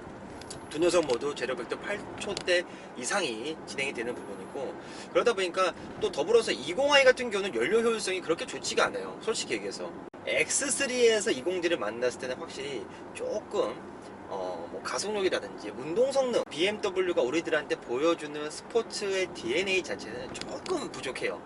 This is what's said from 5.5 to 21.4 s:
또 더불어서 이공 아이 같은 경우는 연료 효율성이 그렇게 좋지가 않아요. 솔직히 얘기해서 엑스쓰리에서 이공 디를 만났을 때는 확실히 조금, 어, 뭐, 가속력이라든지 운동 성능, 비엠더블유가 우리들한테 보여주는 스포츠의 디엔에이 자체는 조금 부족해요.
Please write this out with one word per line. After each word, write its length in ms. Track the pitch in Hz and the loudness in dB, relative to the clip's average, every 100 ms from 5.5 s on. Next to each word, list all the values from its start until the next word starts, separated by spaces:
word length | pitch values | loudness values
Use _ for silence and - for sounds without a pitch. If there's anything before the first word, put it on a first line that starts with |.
| 185 185 - - - | 2 2 0 -8 -4
또 120 | 208 | -2
더불어서 400 | - 165 233 220 | 0 6 6 6
이공 420 | 165 147 185 285 | 0 -2 2 6
아이 100 | 285 | 8
같은 260 | 262 247 240 | 8 6 2
경우는 240 | 202 196 110 | 0 0 0
연료 260 | 131 220 | 4 4
효율성이 400 | 233 220 - 185 | 4 2 0 -2
그렇게 240 | 156 170 247 | 0 0 -2
좋지가 400 | - - 226 - | -4 -2 2 2
않아요. 320 | - - - | 0 -6 -4
솔직히 340 | - 226 - 107 | -2 -2 -2 -4
얘기해서 340 | 98 - 87 - - - - | -4 -6 -8 -10 -14 -8 -2
엑스쓰리에서 1040 | - - - 277 - 269 247 233 220 202 | 0 2 2 0 0 0 6 6 6 4
이공 300 | 131 170 185 | 0 0 0
디를 160 | 170 165 | 2 2
만났을 420 | 107 113 123 120 | 0 0 0 0
때는 160 | 131 127 | -4 -6
확실히 480 | - - 139 127 - - - - | -8 -8 -6 -6 -8 -12 -12 -6
조금, 580 | - 208 - 202 113 120 - - - - - | -4 -4 -2 0 0 -4 -10 -14 -14 -14 -8
어, 380 | 95 92 85 85 | -6 -4 -6 -8
뭐, 100 | - | -8
가속력이라든지 880 | - - 190 208 185 117 101 92 104 101 | -4 -4 -2 0 0 0 -4 -8 -10 -8
운동 340 | 143 180 262 | -2 2 4
성능, 320 | 269 254 196 - | 4 2 0 0
비엠더블유가 720 | 143 190 214 208 185 185 170 | 0 0 2 0 2 2 2
우리들한테 520 | 123 156 160 151 143 160 | 2 2 2 0 2 -4
보여주는 720 | - 123 160 160 151 151 151 | -2 2 4 4 0 -6 -6
스포츠의 800 | - - 233 - - 202 190 185 | -8 -2 0 0 -2 -2 0 -2
디엔에이 500 | - 117 147 196 190 | -4 0 0 2 0
자체는 500 | - 101 107 120 127 | 0 -6 -6 -8 -8
조금 580 | - - - - 349 220 | -8 -8 -8 -4 -4 -4
부족해요. 480 | - 131 120 113 90 | -6 -6 -2 -2 -4